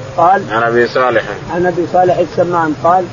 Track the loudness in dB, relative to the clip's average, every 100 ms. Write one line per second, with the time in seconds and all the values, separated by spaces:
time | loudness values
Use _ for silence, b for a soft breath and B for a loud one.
0 | -8 0 2 2 0 -2 0 2 2 2
1 | 0 0 -2 -6 -6 -2 -2 -2 0 2
2 | 2 2 -2 -2 0 0 -2 0 2 2
3 | 0